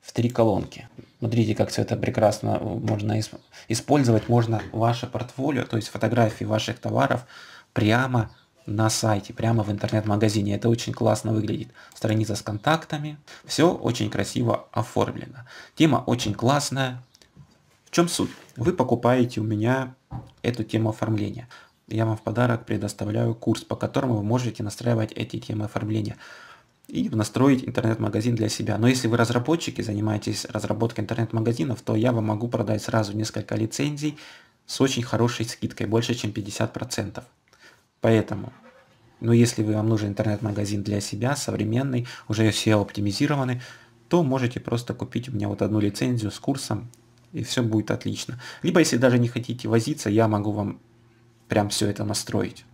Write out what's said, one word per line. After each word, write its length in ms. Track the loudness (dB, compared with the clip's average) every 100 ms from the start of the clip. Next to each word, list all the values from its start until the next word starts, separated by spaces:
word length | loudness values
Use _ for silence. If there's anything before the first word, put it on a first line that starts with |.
В 100 | -8
три 160 | -2 -2
колонки. 600 | 2 2 2 -4 -12 -20 -20 -20 _
Смотрите, 340 | -2 2 2
как 160 | 2 0
всё 120 | 0
это 140 | -2 0
прекрасно 640 | -2 4 4 2 -2 -2
можно 580 | -2 -4 -2 -2 -2 -2
ис-, 140 | -4 -10 _ -20 -6
использовать. 600 | -6 2 4 6 4 4
Можно 320 | 2 4 -2 -4
ваше 340 | 0 0 0 -4
портфолио, 580 | -8 -10 -4 -2 -2
то 120 | -2 -4
есть 120 | -4
фотографии 560 | -2 0 4 2 2
ваших 360 | -2 -2 -2 -6
товаров, 440 | -2 0 2 0 -4 -20 -20 -20 _
прямо 580 | 2 4 4 4 2 0 -6 _ _ -6
на 200 | 0 2
сайте, 420 | 2 0 0 -2
прямо 300 | -4 0 2
в 80 | 0
интернет-магазине. 840 | -2 0 -2 0 2 2 2 0
Это 140 | 0 2
очень 240 | 0 -2
классно 400 | 0 0 2 0
выглядит. 360 | -2 0 -4 -6 -16 -20
Страница 420 | -6 0 0 0 -4
с 60 |
контактами. 760 | -6 -4 0 0 -2 -8 -8 -10 -18 -20 -8
Всё 260 | 2 4
очень 380 | 4 -2 -2 -2
красиво 580 | -2 -4 0 0 0 -2
оформлено. 760 | -6 -2 0 -2 -2 -12 -16 -20 -20 -20
Тема 300 | 4 4 4 2
очень 280 | -2 -2
классная. 680 | 0 2 2 0 -2 -4 -6 -14 _ _ -20 -20 _ _ _ _
В 40 |
чём 180 | 2 2
суть? 220 | 2 -4 -4 -18 -2
Вы 180 | 0
покупаете 680 | 2 2 4 4 4 4 0
у 40 |
меня 500 | -2 0 2 0 -2 -10 _ -14 -14 _
эту 220 | -4 -4
тему 260 | -2 0 0
оформления. 580 | -2 -2 0 -2 -6 -14 -20 -20 _ _
Я 180 | 0
вам 140 | 0 0
в 20 |
подарок 460 | -2 0 2 0 -2
предоставляю 680 | -4 -4 -6 -4 0 0
курс, 300 | -2 0 -2
по 100 | -2
которому 420 | -4 -2 -2 0 0
вы 60 |
можете 400 | 2 0 0 -4
настраивать 500 | -8 -4 0 0 0
эти 260 | -4 -6 -8
темы 260 | -6 -6
оформления 520 | -4 -4 -2 -2 -2 -8 -16 -20 -20 -20 _ _ _
и 200 | -4 -2
настроить 560 | 0 -2 4 4 4 2
интернет-магазин 680 | -2 0 0 0 0 0
для 160 | 0 0
себя. 260 | -2 -2 2
Но 100 | 4
если 220 | 4 2
вы 80 | 2
разработчики, 640 | 2 2 2 0 -2 -6
занимаетесь 640 | -4 -2 -2 -2 -4 -6
разработкой 600 | -4 -6 -2 0 0 -2
интернет-магазинов, 760 | -4 -2 0 0 0 0 -2 -4
то 160 | -2 2
я 160 | 2
вам 140 | 2 0
могу 220 | -2 -2
продать 340 | -2 0 -2
сразу 340 | 0 0 0 -2
несколько 400 | -4 -6 -4 -2
лицензий 600 | -2 -2 -2 -2 -6 -6 -18 -20 _ _ _
с 120 | 0
очень 200 | 2 2
хорошей 440 | -2 0 0 0 -6
скидкой, 400 | -4 -8 -6 0
больше 280 | 0 0
чем 180 | -4 -4
пятьдесят 420 | -6 -8 -4 -4
процентов. 500 | -4 -8 -6 -6 -8 -16 _ _ _ -20 _ _ _
Поэтому, 520 | 4 4 4 -4 -8 -14 -20 -20 _ _ _ _
ну, 120 | 4
если 320 | 6 6 4
вы, 100 | -2
вам 140 | 0 2
нужен 220 | 0 0
интернет-магазин 760 | -2 -2 0 -2 -2 -4 -4
для 160 | -2 -4
себя, 340 | -4 -4 -2
современный, 720 | -2 -4 -2 0 0 0 -4 -6 -12 -6
уже 200 | 2 2
все 280 | 2 4 4
оптимизированы, 800 | 2 -2 -4 0 0 0 0 -4 -8 -20 -20 _ _
то 140 | 2
можете 380 | 4 2 0 -2
просто 340 | -4 -4 -4
купить 340 | -8 -6 -6 -6
у 40 |
меня 160 | -4 -4
вот 140 | 0
одну 180 | 0 2
лицензию 500 | 0 0 -2 0 -4
с 80 | -6
курсом, 500 | -2 -2 -2 -6 -6 -18 _ _ _
и 100 | -10
всё 220 | -4 0
будет 260 | 2 2 0
отлично. 500 | -2 -2 -6 -8 -10 -12 -4
Либо, 160 | 2 4
если 200 | 4 4
даже 200 | 4 6
не 80 | 2
хотите 400 | 0 -6 -8 0
возиться, 440 | 2 2 -2 2
я 180 | 4 4
могу 240 | 2 0
вам 260 | -2 -4 -6 _ _ _ _ _ _ _
прям 220 | 0 2
всё 180 | 0 -2
это 160 | -2
настроить. 600 | -4 -4 -2 -2 -2 -8 -20